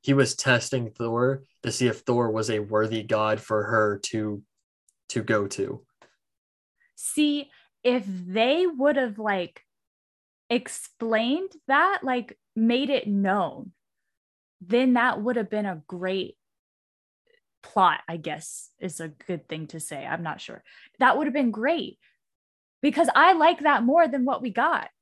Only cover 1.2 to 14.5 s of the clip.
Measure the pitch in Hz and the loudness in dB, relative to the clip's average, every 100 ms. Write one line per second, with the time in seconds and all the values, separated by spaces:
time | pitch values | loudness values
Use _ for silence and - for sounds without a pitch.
1.2 | 127 135 _ _ 117 - 123 110 - 120 | 0 0 _ _ -8 0 0 0 0 0
2.2 | 117 110 110 107 101 107 110 113 107 110 | 2 0 -2 -4 0 0 0 -2 -2 0
3.2 | 107 107 - 107 101 113 107 101 - 110 | 2 -2 -2 -2 0 2 2 -2 -4 -4
4.2 | 107 104 _ _ _ _ _ _ _ 123 | -4 -8 _ _ _ _ _ _ _ -6
5.2 | 113 107 101 - 95 - _ _ _ _ | 0 0 0 -4 -6 -8 _ _ _ _
6.2 | _ _ _ _ _ _ _ - - - | _ _ _ _ _ _ _ -14 -8 0
7.2 | 302 294 277 _ _ _ 247 247 196 185 | 0 0 -6 _ _ _ 0 0 -2 -8
8.2 | 180 196 240 320 370 277 277 277 247 208 | -4 0 2 2 0 2 0 2 -2 -4
9.2 | 214 196 175 - _ _ _ _ _ _ | -2 -2 -4 -10 _ _ _ _ _ _
10.2 | _ _ _ 233 - - - _ 226 220 | _ _ _ -4 -2 -14 -16 _ -2 0
11.2 | 233 302 381 320 - 277 359 392 262 247 | 0 -2 -4 -12 0 2 2 0 -2 -4
12.2 | - - _ 226 226 240 277 269 208 202 | -4 -18 _ 0 2 2 2 -2 0 0
13.2 | 196 202 165 - - _ _ _ _ _ | 2 2 -2 -6 -18 _ _ _ _ _
14.2 | _ _ _ | _ _ _